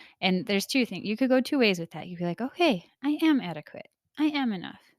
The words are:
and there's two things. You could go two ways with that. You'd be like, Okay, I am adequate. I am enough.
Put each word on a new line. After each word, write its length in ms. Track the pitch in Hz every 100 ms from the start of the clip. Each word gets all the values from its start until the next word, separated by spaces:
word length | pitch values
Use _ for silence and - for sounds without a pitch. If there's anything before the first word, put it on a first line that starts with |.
| - _
and 240 | 190 185 -
there's 200 | 202 -
two 200 | 269 226
things. 200 | 190 -
You 120 | 214
could 120 | 262
go 120 | 262
two 180 | 254 294
ways 200 | 226 180
with 120 | 165
that. 160 | 165 170
You'd 120 | 175
be 60 | 175
like, 160 | 185
Okay, 440 | 254 - 349 190 - _
I 140 | 277 294
am 180 | 320 285
adequate. 460 | 175 156 - - - _ _ -
I 80 | 302
am 260 | 294 262
enough. 280 | 196 - - _